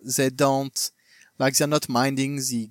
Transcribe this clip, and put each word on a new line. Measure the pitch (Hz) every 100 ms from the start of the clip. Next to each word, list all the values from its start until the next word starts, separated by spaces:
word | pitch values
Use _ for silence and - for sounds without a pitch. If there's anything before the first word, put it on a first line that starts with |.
they | 131 127 135
don't, | 131 139 135 139 - - _ _ - - -
like, | 135 135
they're | 147
not | 151 -
minding | 123 135 135 135 143
the | 127 120 110